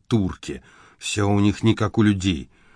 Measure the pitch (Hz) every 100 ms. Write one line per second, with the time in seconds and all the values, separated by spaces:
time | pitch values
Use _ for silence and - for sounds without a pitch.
0 | - 113 90 - - 69 - - - -
1 | - 107 101 101 104 - 113 104 107 -
2 | 104 98 95 76 62 _ _